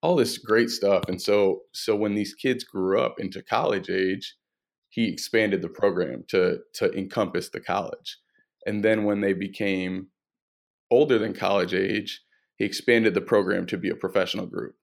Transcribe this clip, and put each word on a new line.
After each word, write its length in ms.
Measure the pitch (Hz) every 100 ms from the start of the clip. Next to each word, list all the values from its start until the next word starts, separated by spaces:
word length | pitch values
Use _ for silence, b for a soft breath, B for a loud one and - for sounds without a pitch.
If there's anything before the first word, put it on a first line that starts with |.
all 140 | 160 175
this 220 | 117 -
great 320 | - 110 113
stuff. 340 | - 98 95 -
And 140 | 92
so, 400 | - 104 98 - -
so 220 | - - 104
when 200 | 107 104
these 180 | 101 -
kids 280 | 131 123
grew 360 | - 98 95 98
up 200 | 123 -
into 240 | 95 95
college 460 | - 110 151 101 95
age, 460 | 95 95 104 - - _ _ _ _ _
he 180 | - 113
expanded 520 | 87 - 113 107 98
the 80 | 87
program 540 | - 101 87 82 62 -
to, 300 | 98 92 - - -
to 160 | 98 -
encompass 520 | 95 - 95 90 -
the 120 | -
college. 560 | - 92 92 - - - _ _ _ _ -
And 180 | 104
then 220 | 107 110 104
when 160 | 101
they 120 | 101
became 760 | 92 98 - 101 95 92 92 95 _ _ _ _ _ _ _ _
older 260 | 120 147 117
than 160 | 104
college 400 | 95 98 101 92
age, 480 | 92 95 101 104 - _ _ _ _
he 80 | 104
expanded 480 | - - 117 110
the 80 | 95
program 440 | - 107 92 95 90
to 100 | 95
be 120 | 92
a 60 | -
professional 520 | 92 101 90 101 90
group. 280 | - - -